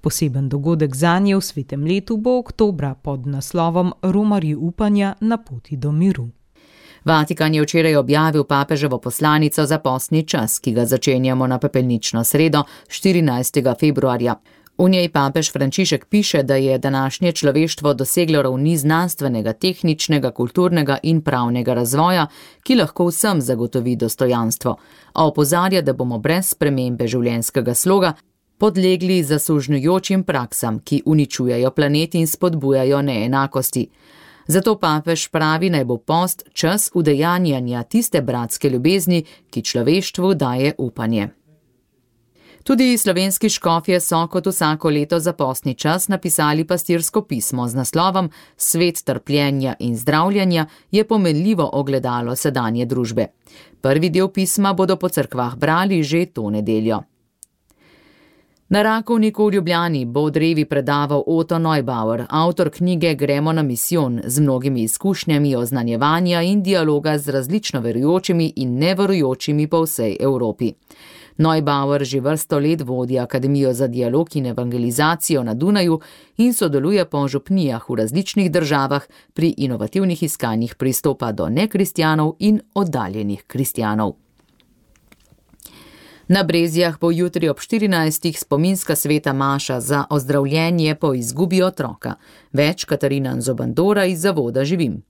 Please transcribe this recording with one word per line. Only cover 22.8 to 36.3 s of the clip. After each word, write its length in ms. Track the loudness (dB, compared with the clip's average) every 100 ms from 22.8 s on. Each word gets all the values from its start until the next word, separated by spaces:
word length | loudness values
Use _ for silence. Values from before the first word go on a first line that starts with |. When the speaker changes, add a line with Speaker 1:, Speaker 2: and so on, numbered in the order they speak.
| 2 0 -2
Speaker 2:
vsem 320 | 0 0 0
zagotovi 540 | 0 -2 -2 -2 -2 -2
dostojanstvo. 840 | -2 0 0 2 0 -2 -4 -6 -12 -20 -10
A 120 | 0 0
opozarja, 560 | 2 2 2 2 2
da 160 | 0 -2
bomo 220 | -2 -2
brez 340 | 0 0 -2
spremembe 540 | -2 0 0 -2 -2 -2
življenjskega 680 | 0 0 -2 -2 -2 0
sloga 400 | 0 2 2 2 -2 _ _ _ _
podlegli 680 | 0 2 2 2 2 0
zasužnjujočim 1000 | 2 -2 0 -2 0 0 2 0 0 -2
praksam, 560 | 0 -4 -4 -4 -4 -4
ki 220 | -2 -2 2
uničujejo 680 | 2 2 -2 -2 2 0
planet 440 | 0 0 0 0 0
in 120 | -2
spodbujajo 760 | 0 -2 0 0 2 2 2
neenakosti. 840 | 0 -2 0 0 0 -2 -2 -4 -6 _ _ -20 -20 -16 -2
Zato 260 | 0 2 0
papež 520 | 0 0 0 -4 -2
pravi, 400 | -2 0 0 0
naj 160 | 0 0
bo 120 | -4
post 460 | 0 0 0